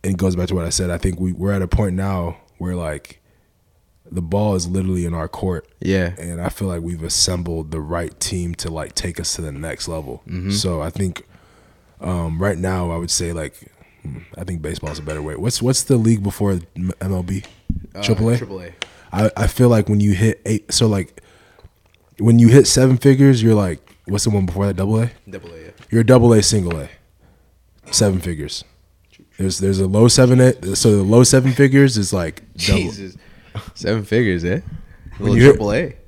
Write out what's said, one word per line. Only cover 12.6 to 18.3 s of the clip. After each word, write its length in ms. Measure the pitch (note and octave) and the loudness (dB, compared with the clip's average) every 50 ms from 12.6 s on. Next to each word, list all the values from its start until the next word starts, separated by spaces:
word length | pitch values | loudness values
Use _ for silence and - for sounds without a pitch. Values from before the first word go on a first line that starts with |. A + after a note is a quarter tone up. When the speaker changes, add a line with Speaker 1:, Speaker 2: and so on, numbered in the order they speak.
| F2+ F#2 F#2 F2+ F2 E2+ | -4 -4 -4 -4 -4 -6
Speaker 1:
I 40 | E2+ E2+ | -6 -6
would 140 | E2+ E2+ | -6 -6
say, 220 | - - F2+ E2+ E2+ | -4 -4 -4 -6 -6
like, 220 | E2 D#2 C#2 _ - - - _ _ _ _ _ _ _ | -8 -10 -10 _ -18 -20 -20 _ _ _ _ _ _ _
hmm, 160 | D2+ C2+ - F2 _ - - | -14 -14 -14 -16 _ -16 -14
I 60 | F2 | -10
think 160 | F2+ F2+ E2 | -10 -10 -8
baseball 300 | D2+ D2+ D#2 - - D2+ | -8 -8 -10 -8 -10 -10
is 80 | D2+ D#2 | -10 -10
a 20 | |
better 200 | D2+ D2+ D#2 D2+ | -10 -10 -10 -8
way. 140 | D2+ D#2 D2+ | -8 -10 -8
What's, 260 | - F#2+ A#2 - - | -6 -6 -6 -4 -2
what's 200 | A#2 B2+ C3 - - | -2 0 0 -2 0
the 140 | - C3+ A#2+ | 0 0 2
league 260 | A2 A2+ A#2 G#2+ G2 | 4 2 2 2 0
before 280 | G2+ G2 - G#2+ G2+ G2 F2+ E2+ - _ F2 | -6 -4 -2 -2 -2 -2 -4 -6 -10 _ -8
M-, 160 | F2+ F#2 - _ | -6 -6 -6 _
M 100 | F#2 F#2+ | -6 -4
L 120 | G2 F#2 F2 | -4 -4 -4
B? 200 | F2+ F#2+ G2 - - - _ _ _ - - - - - | -6 -6 -8 -8 -12 -20 _ _ _ -8 -8 -8 -14 -14
Speaker 2:
Uh, 80 | F#2+ G#2 | -8 -2
Speaker 1:
Triple 260 | - A2+ F#2+ A2 | -2 0 0 2
A? 80 | A2+ | 0